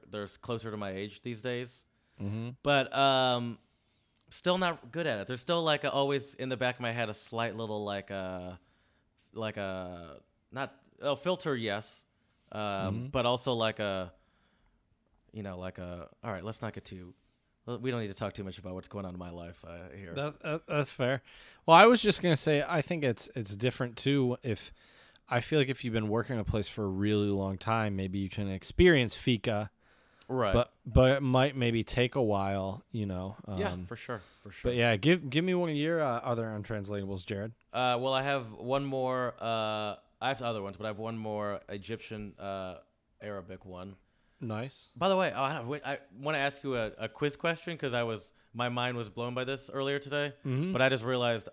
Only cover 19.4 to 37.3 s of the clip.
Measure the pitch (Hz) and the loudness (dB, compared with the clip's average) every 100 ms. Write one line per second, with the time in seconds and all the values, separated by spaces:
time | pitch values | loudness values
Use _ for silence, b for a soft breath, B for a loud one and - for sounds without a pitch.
19.4 | 85 85 85 85 87 87 95 139 147 147 | -12 -14 -16 -14 -14 -14 -10 -6 -6 -6
20.4 | 160 160 - 147 143 - 127 135 B B | -6 -6 -2 -2 -2 0 0 0 B B
21.4 | B B - 165 226 240 208 - 180 151 | B B 8 12 12 10 6 4 4 4
22.4 | - 147 147 170 - 175 139 113 - 127 | 4 2 2 0 0 0 0 0 -4 -8
23.4 | 101 101 123 - 123 110 139 143 123 120 | -6 -2 -2 0 -4 -2 2 4 4 0
24.4 | 127 104 - b b b b b - 123 | -2 -4 -6 b b b b b -2 -2
25.4 | - 156 131 127 123 110 107 113 113 120 | 2 2 2 0 -2 0 2 0 0 -2
26.4 | 98 110 101 - 101 95 104 107 104 98 | 0 0 -2 -2 -2 2 4 4 4 2
27.4 | 98 98 - 113 107 98 95 98 98 - | 0 -2 0 0 0 -2 -2 -2 -4 -4
28.4 | 101 95 - - 180 151 113 - - 113 | -4 -6 -2 8 8 8 6 2 2 2
29.4 | - 104 104 - b b b b - 127 | 2 0 -2 -10 b b b b -6 0
30.4 | 107 107 120 _ 139 113 131 139 135 127 | 4 4 2 _ 2 6 8 6 4 4
31.4 | 143 135 120 113 104 - 123 139 113 98 | 4 2 2 2 0 2 2 2 2 2
32.4 | 98 98 95 98 - 117 101 90 95 107 | 2 0 -2 -6 -8 -4 -4 -4 -6 -10
33.4 | - 92 101 90 90 95 - 113 - - | -8 -4 -2 -4 -8 -10 -8 -8 -10 -20
34.4 | 104 - 123 123 117 107 147 175 139 143 | -20 -4 0 4 4 6 6 4 2 0
35.4 | 180 180 175 147 156 165 143 120 127 117 | 2 2 0 0 0 2 0 0 0 -2
36.4 | 113 107 101 107 98 104 98 95 - | -2 -4 -4 -6 -4 -4 -4 -6 -6